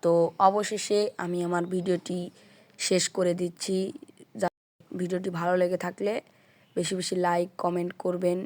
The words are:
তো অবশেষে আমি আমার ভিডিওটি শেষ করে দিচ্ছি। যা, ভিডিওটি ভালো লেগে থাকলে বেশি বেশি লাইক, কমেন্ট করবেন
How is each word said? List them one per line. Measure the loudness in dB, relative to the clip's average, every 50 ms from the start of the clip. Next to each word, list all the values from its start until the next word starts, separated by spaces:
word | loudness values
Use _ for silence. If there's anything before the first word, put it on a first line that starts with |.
তো | 4 4 4 6 4 2 2 6
অবশেষে | 6 6 6 4 -2 -2 -4 -6 -2 0 2 2 2 0 -4 -6
আমি | -6 -4 -2 -2 -2
আমার | 0 0 0 0
ভিডিওটি | 0 -2 -2 0 0 -2 -2 -2 -6 -6 -6 -6 -8 -12 -18 -20 -20 -20 -20 _ _ _ -6
শেষ | -2 0 2 2 2 0
করে | _ -2 0 0 0
দিচ্ছি। | 0 -2 -6 -6 -8 -6 -2 -2 -2 -2 -4 -6 -12 -18 -20 -20 _ -20 _ _
যা, | -4 -4 -4 _ _ _ _ _ _ -20 _ -6
ভিডিওটি | -6 -4 -2 -4 -4 -4 -4
ভালো | -4 -2 0 2 4 4
লেগে | 2 2 0 -2
থাকলে | -4 -6 -6 -4 -4 -2 -2 -4 -6 _ _ _ _ _ _ _ _ _ _
বেশি | -4 -2 -2 -2
বেশি | -4 -4 -4 -2
লাইক, | 0 2 2 2 2 0 -2 _ -4
কমেন্ট | -2 -2 0 0 -2 -4 -6 _
করবেন | -4 -4 -2 0 0 0 0 0 -4